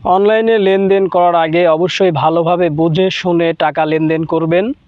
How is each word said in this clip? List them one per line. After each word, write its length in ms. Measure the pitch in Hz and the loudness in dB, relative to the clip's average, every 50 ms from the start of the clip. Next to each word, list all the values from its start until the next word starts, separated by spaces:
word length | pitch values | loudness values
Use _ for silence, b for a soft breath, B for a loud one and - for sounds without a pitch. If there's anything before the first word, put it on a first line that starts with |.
| - | 0
অনলাইনে 540 | - 180 190 202 208 220 220 226 226 226 | 0 0 2 2 2 2 2 2 0 0
লেনদেন 500 | 214 196 190 190 196 196 190 196 196 196 | 2 2 2 2 2 2 2 2 0 0
করার 280 | 175 - 180 175 175 170 | 0 0 2 2 2 2
আগে 320 | 170 165 160 156 175 180 | 2 0 0 0 2 2
অবশ্যই 440 | 165 156 156 175 185 - - 196 185 | 2 2 2 0 -4 0 0 0 0
ভালোভাবে 580 | 165 139 131 160 160 170 165 165 180 170 180 170 | 0 0 0 0 0 0 0 0 0 0 0 -2
বুঝে 400 | 147 151 160 170 156 180 185 190 | 0 0 -2 0 0 0 -2 -2
শুনে 440 | - - - 180 175 170 170 165 165 | -2 -4 -4 -2 0 0 0 -2 -2
টাকা 320 | _ 165 151 147 160 156 | _ -2 -2 0 -2 -2
লেনদেন 380 | 156 156 160 160 156 160 160 160 | -2 0 -2 0 0 -2 -2 -2
করবেন 480 | 151 165 160 165 160 170 180 202 240 285 _ _ | -2 -2 -2 -2 0 0 0 0 -2 -6 _ _